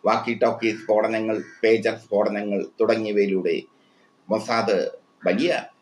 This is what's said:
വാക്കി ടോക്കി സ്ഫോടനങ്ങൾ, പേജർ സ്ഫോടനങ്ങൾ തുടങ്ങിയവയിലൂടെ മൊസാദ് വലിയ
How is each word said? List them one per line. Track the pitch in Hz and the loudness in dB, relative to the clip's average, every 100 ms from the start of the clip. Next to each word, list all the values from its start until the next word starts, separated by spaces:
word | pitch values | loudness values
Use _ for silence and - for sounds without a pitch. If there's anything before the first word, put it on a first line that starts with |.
വാക്കി | 101 113 120 | 2 0 -2
ടോക്കി | 113 127 - 113 107 | 0 0 0 -4 -4
സ്ഫോടനങ്ങൾ, | - 107 110 113 110 107 - - | 0 0 2 -2 -2 -4 -6 -2
പേജർ | 113 156 110 - | 2 4 2 -4
സ്ഫോടനങ്ങൾ | - 101 107 104 104 98 - _ | -2 0 0 -2 -4 -4 -4 _
തുടങ്ങിയവയിലൂടെ | 110 110 110 104 101 95 90 82 - _ _ _ _ _ - | 0 2 0 0 2 0 0 -2 -4 _ _ _ _ _ -4
മൊസാദ് | 110 117 113 107 95 - - _ _ 90 | -4 0 -2 2 0 0 -8 _ _ 0
വലിയ | 98 170 139 - _ | 2 0 -2 -6 _